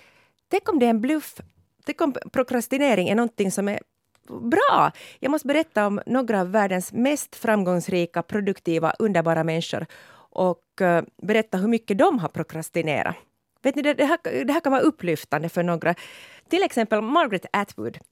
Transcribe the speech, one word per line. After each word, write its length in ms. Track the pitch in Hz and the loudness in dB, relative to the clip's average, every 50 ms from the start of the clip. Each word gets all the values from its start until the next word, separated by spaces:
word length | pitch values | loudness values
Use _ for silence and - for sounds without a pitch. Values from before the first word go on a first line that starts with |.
| - _ _ _ _ _ _ _ _ - | -20 _ _ _ _ _ _ _ _ -4
tänk 180 | - 403 - - | -2 -2 0 0
om 100 | 392 285 | 2 2
det 80 | 240 | 4
är 40 | 233 | 4
en 100 | 226 220 | 4 2
bluff. 340 | 214 262 311 302 - - - - - - _ _ _ _ _ _ - | 2 0 -2 -2 -4 -6 -14 -18 -20 -20 _ _ _ _ _ _ -10
Tänk 160 | - 302 - | -8 -4 -2
om 120 | 339 302 247 - - - - | -2 -2 -2 -4 -8 -6 -2
prokrastinering 760 | - 254 - 254 240 220 - 262 269 285 277 226 190 180 - | -2 -2 0 0 -4 -2 -2 0 2 2 4 4 2 2 2
är 60 | 202 | 2
någonting 360 | 220 240 226 - - 208 190 | 2 0 0 0 -2 -2 -2
som 180 | - - 165 202 | 0 -2 -2 -2
är 100 | 208 - - _ _ _ _ _ _ _ _ - 240 240 233 | -2 -6 -8 _ _ _ _ _ _ _ _ -16 -12 -8 -4
bra. 500 | 233 277 381 523 571 - - 151 151 - - - - - - | 0 2 2 4 4 4 4 4 2 0 -4 -16 -20 -14 -8
Jag 100 | - 262 | -4 -2
måste 180 | 294 302 - 254 | -2 -2 0 0
berätta 380 | 285 302 320 - - 214 208 | 0 0 0 0 0 0 0
om 140 | 202 202 202 - | 0 -2 -4 -4
några 340 | - 233 262 254 226 226 196 | -2 -2 -2 -2 0 0 -2
av 100 | 180 180 | 0 0
världens 420 | 190 220 202 196 185 185 185 - 208 | 0 0 2 2 0 -2 -4 -4 -2
mest 440 | - 240 277 302 285 - - - | -2 0 0 0 -2 -4 -8 -12
framgångsrika, 840 | - - 226 214 208 190 180 180 175 165 - 190 180 175 - - 175 165 | -6 -2 0 2 2 2 2 0 0 0 0 0 0 0 0 -2 -6 -6
produktiva, 720 | - 208 208 202 196 190 - - 175 165 160 160 156 - - | -4 -4 -4 -2 -2 -4 -4 -2 -2 0 0 2 0 0 0
underbara 460 | 226 214 190 170 160 165 165 160 160 | 0 0 2 2 2 2 2 2 0
människor. 420 | 165 160 165 160 - - - 160 - - - - - - - - _ | 0 0 -2 -4 -4 -6 -8 -8 -8 -14 -20 -20 -20 -20 -20 -20 _
Och, 500 | - - 185 180 170 - _ _ _ - | -4 -2 0 0 0 -2 _ _ _ -2
eh, 220 | 190 175 170 170 - - - - - | 2 2 2 2 0 -2 -8 -10 -4
berätta 360 | 180 214 220 220 - - 185 | 0 0 0 0 0 -2 -2
hur 100 | 185 220 | 0 0
mycket 300 | 233 220 - - 202 196 | 0 0 0 -2 0 4
de 200 | 294 392 330 233 | 4 4 4 2
har 100 | 165 147 | -2 -4
prokrastinerat. 880 | - 170 160 - - 160 156 - - 175 156 156 143 113 - - 170 - - _ _ _ _ _ _ _ - | -6 -6 -8 -8 -8 -10 -10 -6 -4 -2 -2 0 0 0 0 -2 -4 -8 -12 _ _ _ _ _ _ _ -2
Vet 120 | 262 262 | -2 0
ni, 60 | 277 269 | 0 0
det, 120 | 294 285 | 0 2
det 100 | - 294 | 2 2
här, 400 | 269 339 330 - - - 254 277 | 2 2 0 -2 -4 -4 -4 -2
det 80 | 240 285 | 0 0
här 80 | 339 | 0
kan 120 | - 285 262 | 2 2 2
vara 100 | 254 - | 4 2
upplyftande 640 | 311 - - - 170 160 147 - - - 151 151 170 | 2 0 0 -2 -2 -2 -2 -2 -4 -4 -2 -2 -2
för 140 | - 180 175 | -2 -2 0
några. 320 | 175 170 160 - 160 175 - - - - - - - - - - - | 0 0 0 0 0 -2 -2 -4 -18 -20 -20 -20 -20 -20 -20 -8 -2
Till 140 | - 359 392 | 0 0 0
exempel 380 | 330 - 247 220 - 220 208 220 | 0 0 0 -2 0 0 -2 0
Margaret 440 | 220 285 339 330 247 196 175 - - - | 2 2 2 2 2 0 -4 -6 -4 -4
Atwood, 460 | 202 202 - - - 107 120 - - - _ | -4 -4 -4 -6 -10 -10 -10 -10 -12 -18 _